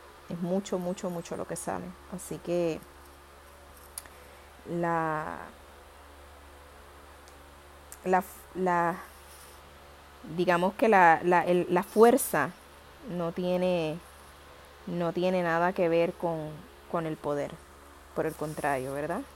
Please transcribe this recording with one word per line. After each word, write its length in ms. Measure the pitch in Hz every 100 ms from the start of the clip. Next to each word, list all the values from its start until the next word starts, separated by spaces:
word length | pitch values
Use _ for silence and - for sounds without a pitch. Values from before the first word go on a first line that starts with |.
| - - -
es 100 | 175
mucho, 380 | 175 190 196 185
mucho, 300 | 175 185 185
mucho 280 | 170 - -
lo 80 | -
que 80 | 165
sale. 300 | - 185 180 - - 180
Así 220 | - 156
que 400 | - 175 170 156 - - - - - - - - - - - - - - - - - - -
la, 680 | 170 170 165 160 156 160 78 - - - - - - - - - - - - - - - - - - - - - - - - - -
la, 200 | 185 185 185 - - 175
la, 400 | 185 175 170 180 - - - - - - - - - - - - 214 165
digamos 380 | 175 175 185 -
que 120 | 226
la, 320 | 196 170 160
la, 220 | 175 180 175
el, 220 | 180 170
la 140 | 175
fuerza 680 | - 214 240 233 - 160 143 - - - - - 262
no 220 | 175 170
tiene, 680 | 175 180 180 185 175 156 170 - - - - - - - - -
no 260 | 175 170
tiene 300 | 170 185 185
nada 300 | 170 165 175
que 160 | 190 170
ver 240 | 170 170
con, 360 | - 175 160 156 156 - - -
con 140 | 175 160
el 120 | 156
poder. 340 | 147 143 139 156 - - - - - -
Por 100 | 156
el 80 |
contrario, 600 | - 156 156 151 135 131
¿verdad? 280 | 139 151 196 277